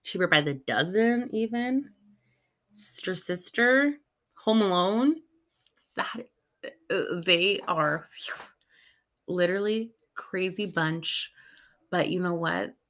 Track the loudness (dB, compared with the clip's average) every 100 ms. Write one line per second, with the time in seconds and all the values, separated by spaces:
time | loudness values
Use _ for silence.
0 | -6 0 4 4 2 -4 -2 0 2 2
1 | 4 2 -2 -2 -2 -2 0 -2 -4 _
2 | _ _ _ _ _ _ _ -4 -2 -2
3 | -4 -4 -2 -2 -2 2 4 4 2 -2
4 | _ _ _ -4 2 4 6 4 4 4
5 | 2 2 -4 _ _ _ _ _ -16 -8
6 | -8 -8 -14 _ _ _ -20 -14 -6 -4
7 | -2 -4 2 2 2 -4 -4 -2 -2 -2
8 | -8 -10 -8 -8 -12 _ _ _ _ _
9 | _ _ -6 0 0 0 -2 -2 -4 _
10 | _ -18 -8 -4 -4 -4 -4 -2 -2 -2
11 | -2 -4 -4 _ -20 -20 _ _ -4 -2
12 | 0 -2 -2 -2 -2 -2 -6 -10